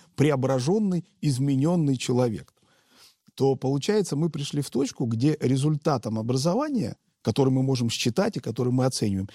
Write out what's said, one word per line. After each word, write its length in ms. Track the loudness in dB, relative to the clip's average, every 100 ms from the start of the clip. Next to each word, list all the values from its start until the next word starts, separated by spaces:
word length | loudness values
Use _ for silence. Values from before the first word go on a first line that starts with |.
| _ 0
преображенный, 880 | 2 2 2 0 2 0 0 -2 -4 _
измененный 760 | -2 0 2 2 2 2 2 0
человек, 560 | 0 2 2 -2 -10 _ _ _ _ _ -20 _ _ 0
то, 200 | 0 2
получается, 600 | -2 -2 0 0 0 -2
мы 140 | -2
пришли 320 | -4 -6 -6
в 80 | -4
точку, 360 | -2 -2 -2 -2
где 320 | 0 0 2
результатом 800 | 0 2 0 0 0 -2 -2 -4
образования, 800 | -2 -2 0 -2 -2 -2 -4 -8 _ _
который 280 | -2 2 2
мы 140 | 2
можем 260 | 0 0 -2
считать 480 | -2 -2 0 -2 -2
и 40 |
который 300 | -6 -4 0
мы 120 | 2 0
оцениваем, 440 | 0 -2 -2 -4